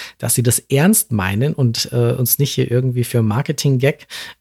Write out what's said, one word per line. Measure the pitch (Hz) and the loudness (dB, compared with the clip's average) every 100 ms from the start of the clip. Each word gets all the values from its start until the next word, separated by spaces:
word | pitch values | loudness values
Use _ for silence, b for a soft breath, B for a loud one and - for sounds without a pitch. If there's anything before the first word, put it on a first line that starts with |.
| B B | B B
dass | 120 | -4
sie | - | 0
das | 120 120 | 2 0
ernst | - 135 175 214 - | 0 2 4 2 0
meinen | 107 92 101 143 | -2 0 0 -2
und, | 160 123 110 - | 2 0 0 -4
äh, | 120 120 | 0 0
uns | 127 123 - | 0 -2 0
nicht | 139 | 0
hier | - 127 | 0 0
irgendwie | 120 131 123 | 0 0 -2
für | 117 120 | 0 0
Marketing-Gag, | 110 107 143 143 143 131 139 - - B B B | 0 0 -2 -2 0 2 2 -2 -8 B B B